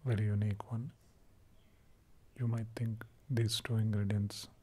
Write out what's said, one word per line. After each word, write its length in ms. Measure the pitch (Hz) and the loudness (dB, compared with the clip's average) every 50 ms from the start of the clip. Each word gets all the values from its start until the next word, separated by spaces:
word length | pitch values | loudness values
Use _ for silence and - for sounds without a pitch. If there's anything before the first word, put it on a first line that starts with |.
| - | 2
very 220 | 127 110 98 107 | 2 2 2 2
unique 440 | 104 104 101 107 104 101 101 - - | 2 2 2 2 0 0 -4 -6 -6
one. 200 | 120 113 123 165 - _ - - - - - - - - - - - - - - - - - - - - _ - - - - - - - | -6 -6 -6 -6 -10 _ -20 -20 -20 -20 -20 -20 -20 -20 -20 -20 -20 -20 -20 -20 -20 -20 -20 -20 -20 -20 _ -20 -20 -20 -20 -20 -6 -2
You 100 | 123 117 | -2 0
might 180 | 113 113 113 110 - | 0 -2 -4 -6 -4
think 260 | - 117 113 110 113 - - - - - - | -4 -2 -2 -2 -4 -8 -16 -16 -20 -6 -2
these 320 | 135 113 113 110 - - - | 0 2 2 2 0 -2 -2
two 120 | - 117 | 0 2
ingredients 720 | 110 110 110 107 104 104 101 104 104 104 101 - - - - - - | 2 2 2 2 2 2 2 2 2 2 0 -4 -8 -12 -14 -18 -20